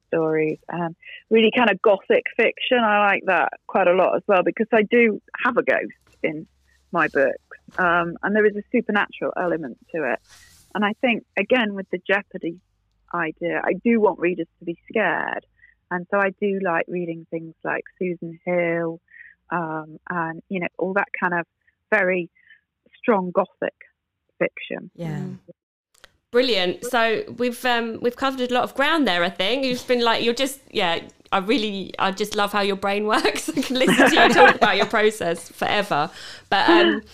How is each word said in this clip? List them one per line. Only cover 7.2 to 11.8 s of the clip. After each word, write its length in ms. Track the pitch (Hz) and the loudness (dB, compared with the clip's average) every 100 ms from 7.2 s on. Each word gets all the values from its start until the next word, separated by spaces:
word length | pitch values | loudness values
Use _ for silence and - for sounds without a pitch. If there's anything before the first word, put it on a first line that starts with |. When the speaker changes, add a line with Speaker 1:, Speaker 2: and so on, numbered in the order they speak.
| 135 - _ - - - | 0 0 _ -20 -14 -2
Speaker 1:
um, 400 | 180 170 170 165 | 0 2 -2 -4
and 120 | - | -2
there 100 | 208 | 2
is 120 | 214 202 | 2 0
a 60 | - | -4
supernatural 600 | 247 226 208 - - 151 - | -4 0 -2 -2 -4 -6 -4
element 420 | 175 165 143 - _ | -2 -2 -6 -12 _
to 80 | 165 139 | -6 -4
it. 60 | 117 - - - _ _ | -4 -8 -20 -20 _ _
And 100 | - 208 | -4 -2
I 80 | 214 | -2
think, 220 | 254 220 - - | -2 -2 -4 -6
again, 360 | 202 254 214 | 0 2 0
with 140 | 202 | -4